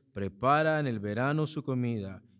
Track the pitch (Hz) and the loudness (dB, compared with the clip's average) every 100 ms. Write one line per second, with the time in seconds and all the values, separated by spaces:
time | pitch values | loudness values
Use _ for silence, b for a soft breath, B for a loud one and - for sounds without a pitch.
0 | _ 101 98 - 127 147 156 156 143 113 | _ -6 -6 0 2 4 4 2 0 -2
1 | 104 104 135 151 151 151 139 127 123 117 | -2 0 0 0 -2 -4 -4 -2 0 -2
2 | 95 95 b | -6 -10 b